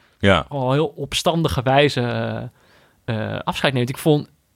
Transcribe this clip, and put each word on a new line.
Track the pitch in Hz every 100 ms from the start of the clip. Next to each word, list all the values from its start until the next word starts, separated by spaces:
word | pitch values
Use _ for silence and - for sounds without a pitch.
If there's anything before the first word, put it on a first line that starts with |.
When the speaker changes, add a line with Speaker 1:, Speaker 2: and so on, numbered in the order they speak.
| _ -
Speaker 1:
Ja. | 196 185 156
Speaker 2:
al | 143 127
heel | 139 160
opstandige | - 139 - 180 165 156 -
wijze, | 123 135 147 131
eh, | 120 117 113 110 120 _ _ _ _ _ - 110 104
eh, | 110
afscheid | - 175 156
neemt. | 131 123
Ik | 131
vond, | 165 151 - _ _